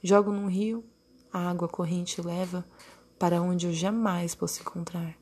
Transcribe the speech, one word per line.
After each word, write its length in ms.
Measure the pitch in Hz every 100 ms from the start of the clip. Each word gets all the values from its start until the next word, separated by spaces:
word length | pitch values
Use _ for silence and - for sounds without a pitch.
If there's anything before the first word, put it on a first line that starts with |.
Jogo 280 | 180 202 202
num 160 | 202 202
rio, 360 | 185 214 226 233 _ _ - -
a 160 | 185 180
água 200 | 175 170
corrente 540 | - 170 175 180 -
leva 440 | 175 175 185 180 175 - - - - _
para 200 | 175 175
onde 280 | 175 180 175
eu 60 |
jamais 600 | 165 185 220 220 175 170
posso 280 | - 170 -
encontrar. 540 | - - 165 175 165 160